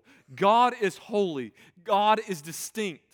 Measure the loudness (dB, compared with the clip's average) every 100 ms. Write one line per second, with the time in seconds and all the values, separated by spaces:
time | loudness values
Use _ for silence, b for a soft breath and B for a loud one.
0 | _ B B 0 4 4 2 0 -4 -4
1 | -6 -2 -2 -4 -10 -14 B B 0 2
2 | 4 2 -2 -8 -10 -12 -10 -8 -8 -8
3 | _